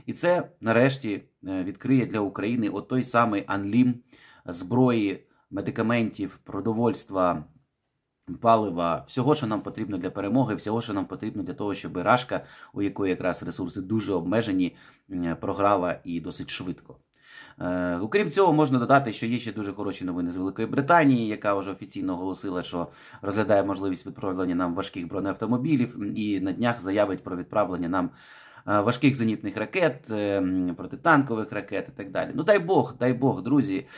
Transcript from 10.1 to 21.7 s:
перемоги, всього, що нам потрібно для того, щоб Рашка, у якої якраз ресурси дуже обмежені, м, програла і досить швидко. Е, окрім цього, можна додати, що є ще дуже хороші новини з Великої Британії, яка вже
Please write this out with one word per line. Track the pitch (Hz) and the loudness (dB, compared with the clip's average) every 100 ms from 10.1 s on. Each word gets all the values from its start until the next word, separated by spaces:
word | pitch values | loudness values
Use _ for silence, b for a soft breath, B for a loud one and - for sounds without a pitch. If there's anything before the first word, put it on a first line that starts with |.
перемоги, | 98 98 123 117 | -6 0 0 0
всього, | 101 104 113 | -2 -2 -4
що | 117 | -4
нам | 98 87 | -6 -6
потрібно | 92 110 104 | -8 -8 -8
для | 90 | -8
того, | - 104 | -6 -6
щоб | 95 82 80 | -6 -8 -2
Рашка, | 90 123 - 92 B B B | 2 2 2 -6 B B B
у | - | -4
якої | 101 98 98 | -4 -2 -2
якраз | 90 90 87 | 0 -2 -2
ресурси | 87 85 90 98 | -6 -6 -6 -6
дуже | 92 110 98 | -2 -2 0
обмежені, | 92 85 107 113 92 87 b b b - | -2 0 0 2 0 0 b b b -12
м, | 92 85 82 | -6 -4 -4
програла | 98 92 101 101 87 - | -4 2 4 4 2 -4
і | - 85 | -6 -8
досить | 80 - 85 | -8 -10 -10
швидко. | - 90 - - - _ B B B B - | -8 -8 -10 -14 -20 _ B B B B -8
Е, | 90 90 90 87 | -4 -2 -2 -2
окрім | 107 202 170 | 0 0 0
цього, | 190 190 | 4 4
можна | 151 147 131 | 6 4 2
додати, | 117 139 135 | 4 4 4
що | 101 113 | -4 -4
є | 120 | -4
ще | 113 | -4
дуже | 104 101 | -6 -6
хороші | 98 104 92 | -6 -6 -6
новини | 90 87 87 | -6 -4 -4
з | 90 | -4
Великої | 92 95 110 | -4 -4 -2
Британії, | - 139 170 143 123 110 | 0 4 6 6 4 2
яка | 104 104 | -2 0
вже | 98 95 | 0 -2